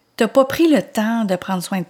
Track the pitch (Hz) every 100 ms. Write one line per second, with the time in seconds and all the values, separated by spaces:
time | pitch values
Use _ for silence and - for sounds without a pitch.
0 | _ - 220 269 262 - 330 262 - -
1 | 214 233 214 180 - 185 170 190 170